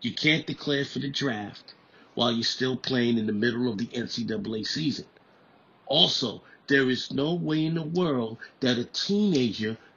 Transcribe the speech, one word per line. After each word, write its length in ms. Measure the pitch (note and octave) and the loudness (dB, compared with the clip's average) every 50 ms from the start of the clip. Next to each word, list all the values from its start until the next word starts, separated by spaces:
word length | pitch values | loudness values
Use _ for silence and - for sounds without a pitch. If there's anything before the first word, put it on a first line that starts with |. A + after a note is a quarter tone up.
you 120 | - A#2+ - | -6 -6 -4
can't 340 | - - D#3 D#3 D#3+ D3+ - | 0 2 2 2 2 0 -4
declare 380 | - - - D3 C#3+ C#3 C#3 | -6 -6 -2 -2 0 0 0
for 140 | - - C3 | -2 -4 -6
the 100 | C3+ C#3 | -4 -4
draft 640 | C#3 - C#3 C#3 A#2 G#2 G2+ G2 - - - - - - - - - - - - - | -4 -2 -2 -2 -2 -2 -6 -8 -10 -14 -18 -20 -20 -20 -20 -20 -20 -20 -20 -8 -2
while 160 | - A#2+ A#2+ | 0 2 2
you're 120 | A#2 A2+ A2+ | 2 2 0
still 320 | - - - B2+ B2+ B2+ B2 | -2 -2 0 -2 -2 -2 -2
playing 400 | - - C3 B2 A#2+ A#2+ A#2+ A2+ | -2 0 0 2 4 4 4 2
in 80 | G#2+ A2 | 2 0
the 60 | G#2+ | 0
middle 360 | G#2 A2+ B2 A2+ A#2+ B2 B2 | 2 2 2 2 2 0 0
of 80 | G#2+ G2 | 0 -2
the 120 | A#2+ A2+ - | -4 -4 -4
N 140 | A#2+ A2+ - | -4 -6 -4
C 160 | - A#2+ A2+ | -4 -4 -4
double 320 | G#2+ A2 G#2+ G2 A2 A2+ | -2 -2 -4 -4 -4 -4
A 80 | A2 G#2 | -4 -4
season. 400 | - - C#3+ D#3 D3 G#2 - - - - - _ _ - - - - - - _ _ - _ - - | -4 -4 -2 -2 -2 -2 -4 -6 -14 -18 -20 _ _ -20 -20 -20 -20 -20 -20 _ _ -20 _ -4 0
Also, 540 | C3+ D#3+ F3 E3 - - C3+ A2 F#2 F2+ - - - - _ - | 4 4 4 4 2 0 -2 -4 -4 -6 -12 -18 -20 -12 _ 2
there 220 | C#3+ C#3 C3+ B2+ | 4 4 4 4
is 220 | B2+ A#2+ - - | 2 0 -2 -4
no 220 | C3+ C3+ C#3 D#3 F3 | -2 0 0 0 0
way 320 | F3 D#3+ D#3 D#3 D#3 D#3 | 0 0 0 0 0 0
in 80 | D#3+ E3 | 0 0
the 100 | E3 D#3+ | -2 -4
world 540 | D3+ E3 F3+ F3+ D#3+ C#3 B2 A2+ A2 A2+ - - - - - | -2 0 0 2 2 2 0 0 -2 -4 -10 -14 -18 -10 -2
that 160 | - B2 B2 A#2+ | 0 0 2 0
a 80 | A#2+ | -2
teenager 920 | - - - - - G3+ G#3 G#3+ G3+ E3+ C3+ B2 A#2 F#2+ G2+ G#2+ G#2+ A2+ - - - - | -4 -4 -4 -2 0 2 4 4 4 4 4 4 2 2 0 -2 -4 -4 -6 -10 -20 -20